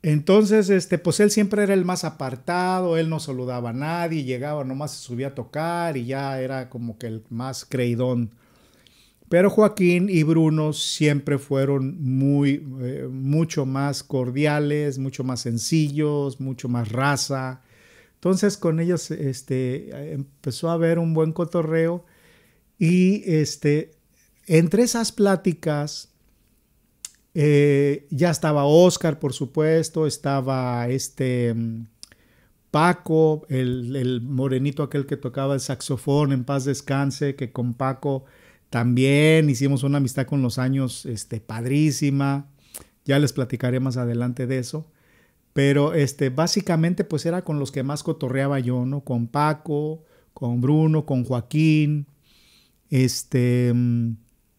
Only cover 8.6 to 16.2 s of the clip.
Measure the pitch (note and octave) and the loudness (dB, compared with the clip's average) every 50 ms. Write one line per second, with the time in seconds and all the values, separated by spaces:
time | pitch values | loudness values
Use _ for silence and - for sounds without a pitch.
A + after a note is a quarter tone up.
8.6 | _ _ _ _ _ _ _ _ _ _ _ _ _ - E3+ E3+ F#3 G3+ G3 A3 | _ _ _ _ _ _ _ _ _ _ _ _ _ 0 2 4 4 4 6 4
9.6 | G#3+ G3+ G#3 - F#3 F3+ F3 F3 F3+ G3+ F#3+ E3 D#3 D3+ E3 E3 D#3+ D#3 D#3 D#3 | 4 4 4 2 2 4 4 4 2 2 2 2 2 4 4 4 4 4 2 2
10.6 | D3+ D3+ D3 - - - - - D3+ D3 C#3+ C#3+ C#3 - C#3+ C3+ C#3 - C#3+ C3+ | 0 -2 -2 -4 -6 -6 -2 0 2 2 2 0 0 -2 -2 -2 -2 -2 0 0
11.6 | C3+ C#3 C#3+ C#3 C3 C3+ F3+ F3+ D3+ B2+ C3 C3 C3+ C#3 C#3+ C#3+ C#3+ C#3 C#3 C#3+ | 2 2 0 0 -2 -4 -4 -4 -4 -2 0 2 2 2 4 4 4 2 0 0
12.6 | D3 C#3 B2+ C3+ B2 B2 C3 C#3+ C3 C3 C3 C3 C3 C3+ D3 D#3 E3+ D#3+ - D#3+ | -4 -10 -12 -8 -8 -8 -6 -8 -8 -8 -8 -6 -2 0 2 2 0 0 -2 -4
13.6 | C3+ C3 C3+ C3+ C#3 C#3+ C#3 C3+ - _ - C3 B2+ B2 B2 C#3 D3+ D3+ D3 D3+ | -2 -2 -2 -2 -2 -2 -4 -6 -8 _ -4 -2 -2 -2 -2 0 0 0 2 0
14.6 | D3 C#3+ C#3+ D3+ D3 D3 C3+ C3+ C3+ C3+ B2 - B2+ C3 B2+ A#2+ - B2 A2+ A#2 | 0 0 0 0 -2 -2 -4 -4 -6 -8 -6 -6 -6 -4 -4 -4 -4 -4 -4 -4
15.6 | - - E3 D#3+ D#3 D3 C#3 D3 D3+ D3+ D3 D3 | -2 0 2 2 2 0 0 -2 -2 -2 -2 -2